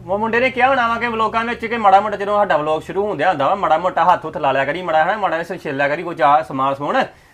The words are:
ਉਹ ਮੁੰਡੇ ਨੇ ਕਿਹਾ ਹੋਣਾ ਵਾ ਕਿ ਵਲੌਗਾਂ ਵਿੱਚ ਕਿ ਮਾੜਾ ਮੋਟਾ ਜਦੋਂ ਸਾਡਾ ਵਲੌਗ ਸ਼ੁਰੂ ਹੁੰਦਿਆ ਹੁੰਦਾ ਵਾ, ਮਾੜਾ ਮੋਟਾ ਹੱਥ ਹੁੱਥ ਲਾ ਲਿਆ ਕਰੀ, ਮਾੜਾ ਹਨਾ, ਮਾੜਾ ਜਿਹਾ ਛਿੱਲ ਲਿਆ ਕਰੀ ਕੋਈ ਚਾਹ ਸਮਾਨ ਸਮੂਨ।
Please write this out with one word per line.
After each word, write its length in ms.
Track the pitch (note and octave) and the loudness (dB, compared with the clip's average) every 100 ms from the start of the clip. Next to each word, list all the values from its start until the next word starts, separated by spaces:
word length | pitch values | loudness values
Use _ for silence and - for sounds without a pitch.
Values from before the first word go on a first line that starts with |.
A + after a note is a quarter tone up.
| E3+ | -2
ਉਹ 120 | G3+ | -2
ਮੁੰਡੇ 200 | A3 A3+ | 0 0
ਨੇ 100 | C4 | 0
ਕਿਹਾ 180 | B3+ B3+ | 2 2
ਹੋਣਾ 200 | C4 A#3 | 2 0
ਵਾ 100 | A#3 | -2
ਕਿ 100 | A#3 | -2
ਵਲੌਗਾਂ 380 | A3+ G#3+ A3+ A#3 | 0 0 -2 -4
ਵਿੱਚ 200 | A#3 A3+ | -6 -6
ਕਿ 120 | A#3 | 0
ਮਾੜਾ 220 | G#3 G3 | 6 6
ਮੋਟਾ 180 | G3+ G3 | 4 -2
ਜਦੋਂ 200 | G3+ G#3 | -2 0
ਸਾਡਾ 200 | G3+ D#3 | 2 0
ਵਲੌਗ 240 | D3+ D#3 | 0 -2
ਸ਼ੁਰੂ 260 | D#3 F3 G#3 | -2 -4 -2
ਹੁੰਦਿਆ 220 | D#3+ E3+ | -2 -2
ਹੁੰਦਾ 180 | F3+ F#3+ | 0 0
ਵਾ, 80 | G3+ | 0
ਮਾੜਾ 220 | E3+ D#3 | 2 0
ਮੋਟਾ 360 | F3+ F3+ E3+ | 0 0 2
ਹੱਥ 120 | E3 D#3+ | 2 -2
ਹੁੱਥ 120 | E3 | -4
ਲਾ 140 | C#3+ | 0
ਲਿਆ 140 | C3+ C3+ | 0 0
ਕਰੀ, 160 | E3 | -2
ਮਾੜਾ 220 | F3 D#3 | 0 2
ਹਨਾ, 140 | E3+ G#3+ | 2 0
ਮਾੜਾ 260 | F#3 D#3+ | -2 -2
ਜਿਹਾ 140 | E3+ F3 | -6 -8
ਛਿੱਲ 200 | E3 C#3 | -6 -2
ਲਿਆ 100 | C#3 | -2
ਕਰੀ 160 | D3+ | -2
ਕੋਈ 120 | E3+ D#3 | -6 0
ਚਾਹ 280 | D3 D3+ | 4 4
ਸਮਾਨ 320 | - C3+ C3+ C#3 | 2 -2 -2 -2
ਸਮੂਨ। 280 | D3 B3+ G3+ - _ | -2 -2 -2 -8 _